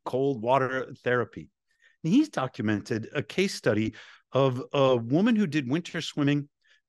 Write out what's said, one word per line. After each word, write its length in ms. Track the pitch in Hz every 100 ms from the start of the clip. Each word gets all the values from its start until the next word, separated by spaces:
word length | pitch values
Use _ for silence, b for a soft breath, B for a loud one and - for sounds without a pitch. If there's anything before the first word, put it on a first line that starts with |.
| -
cold 380 | 127 139 127
water 500 | 113 135 127 131 120 -
therapy. 460 | 123 123 113 - - _ _ b b b
And 100 | 160
he's 160 | 240 311
documented 800 | - 131 - 107 101 104 113 113 147
a 80 |
case 320 | - - 196 -
study 400 | 135 107 110 - B B B
of 300 | 131 135 123 -
a 220 | 143 135 123
woman 400 | 117 147 226 214
who 120 | 190
did 200 | 151 123
winter 340 | 160 - 170
swimming 480 | - - 143 147 143 _ b b